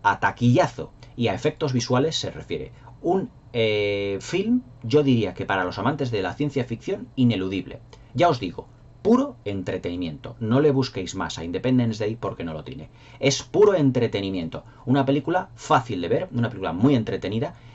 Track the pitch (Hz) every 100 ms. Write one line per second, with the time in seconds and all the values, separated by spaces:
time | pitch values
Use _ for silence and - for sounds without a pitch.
0 | - 95 98 98 120 139 165 - 76 -
1 | - - 113 92 156 - 147 127 - 123
2 | 156 156 95 78 - 78 76 - - -
3 | 170 190 - - - 117 110 107 104 101
4 | 101 98 - 180 214 247 - - 117 143
5 | 139 120 98 - 95 98 90 95 110 143
6 | 131 107 92 90 147 135 120 113 - 202
7 | - - 123 98 95 95 - - - -
8 | - 123 175 139 92 - - - - -
9 | - 247 285 - 104 98 87 92 87 87
10 | 85 131 - - 110 127 151 135 127 -
11 | 87 95 80 - 82 90 127 127 117 107
12 | 107 113 98 - 85 78 69 65 76 -
13 | - - 135 139 - 160 208 185 139 123
14 | 113 104 98 95 80 - - - 123 139
15 | 135 143 147 180 185 - - 143 - 92
16 | 87 135 185 120 113 98 90 85 127 131
17 | 107 - 95 110 120 - -